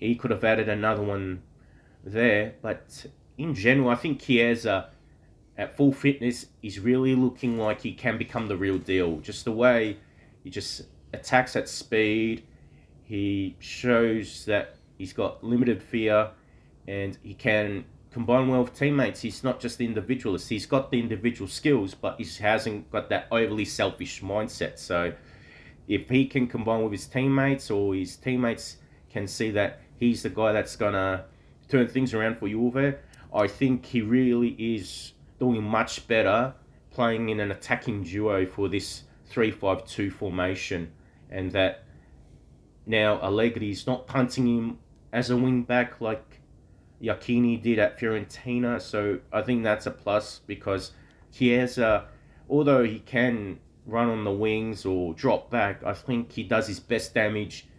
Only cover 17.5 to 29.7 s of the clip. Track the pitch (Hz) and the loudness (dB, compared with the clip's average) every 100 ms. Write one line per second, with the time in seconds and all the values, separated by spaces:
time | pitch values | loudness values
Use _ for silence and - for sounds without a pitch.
17.5 | 107 104 98 - - - 120 110 123 131 | 2 2 -4 -10 -18 -14 -6 2 2 4
18.5 | 127 120 - 143 143 113 - 113 - 131 | 2 0 0 0 2 0 -2 -8 -4 -4
19.5 | - 117 - 117 107 98 131 113 90 - | -4 -6 -4 -4 -2 -2 -2 -2 -4 -4
20.5 | 107 - 135 135 123 113 104 117 117 98 | -6 0 0 0 0 0 0 -2 -2 -4
21.5 | - 151 131 98 - 101 - 107 - 107 | -2 2 2 2 -4 -6 -6 -10 -2 2
22.5 | 110 113 104 - 107 - 101 - 117 110 | 2 0 -6 -6 -6 -2 -2 0 0 2
23.5 | 107 101 - 101 - 90 - 95 104 113 | 0 -4 -2 -2 -2 -10 -10 -6 -4 -4
24.5 | - 78 - - 87 87 - - - - | -4 -8 -6 -4 -2 -2 -4 -14 -20 -20
25.5 | - - - - 101 - 131 135 135 120 | -20 -20 -14 -4 -2 2 2 2 0 -2
26.5 | 117 110 113 110 98 - 131 135 135 139 | -2 -2 0 0 -4 -6 -2 2 2 2
27.5 | 135 - 101 101 95 90 - 131 127 120 | 0 -2 -2 0 -2 -4 -8 -4 -2 0
28.5 | 110 - - - - - 110 101 - 110 | -2 -8 -16 -20 -20 -12 -8 -8 -4 -2
29.5 | 101 98 | 0 0